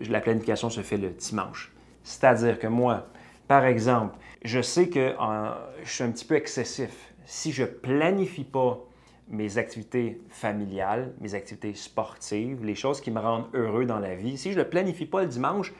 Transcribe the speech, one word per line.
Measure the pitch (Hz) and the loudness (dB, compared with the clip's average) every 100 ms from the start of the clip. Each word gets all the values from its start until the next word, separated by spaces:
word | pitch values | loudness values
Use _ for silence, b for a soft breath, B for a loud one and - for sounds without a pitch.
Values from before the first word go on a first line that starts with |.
| 107 | -2
la | 107 | 2
planification | 113 113 113 104 117 | 2 2 2 0 -2
se | 110 | -4
fait | - 104 | -2 -2
le | 95 | -2
dimanche. | 85 - 107 90 - - b b b | -6 -6 -4 -4 -8 -14 b b b
C'est-à-dire | - - 131 113 117 104 | -18 4 6 8 4 2
que | 110 | 0
moi, | 120 123 104 - B B B - | 2 4 2 -4 B B B 4
par | 139 131 | 6 6
exemple, | 117 120 120 101 - B B | 4 4 2 0 -6 B B
je | 113 123 | -2 0
sais | 117 175 175 | 2 4 4
que | 139 131 - | 4 2 0
en, | 113 107 107 123 135 156 | -2 0 -2 -6 -10 -14
je | - | -8
suis | - | -4
un | 120 | -2
petit | 117 - | -4 0
peu | 156 | 2
excessif. | - - - - 120 - - - - | 2 -4 -4 -4 -6 -8 -20 -20 -14
Si | - 160 | -6 -4
je | 131 | 0
planifie | 117 - 127 143 170 196 185 - | -2 -2 0 4 4 2 0 -4
pas | 131 131 127 - b b b b - | -4 2 2 0 b b b b -10
mes | 107 104 113 | -4 -2 0
activités | - 113 107 123 117 - - | -2 -6 -4 0 0 -4 -14
familiales, | - 107 104 98 95 95 113 131 - | -6 -4 -2 -4 -2 0 -2 -4 -8
mes | 101 | -8
activités | 98 - 104 107 | -8 -8 -10 -8
sportives, | 98 - - 104 - - 104 120 131 | -8 -6 -4 -4 -8 -4 -2 -2 -4
les | 107 98 | -4 -2
choses | 131 139 | -2 -2
qui | 127 | -2
me | 110 | 0
rendent | 113 117 - 131 | 0 0 0 0
heureux | 110 113 123 | 2 2 2
dans | 107 | 0
la | 95 | -4
vie, | 92 117 135 | -4 -6 -4
si | 190 | -2
je | 185 | 0
le | - | 2
planifie | 175 190 - 147 | 2 0 -2 -2
pas | 190 | 0
le | 175 | 0
dimanche, | 123 139 196 - | 0 0 0 -4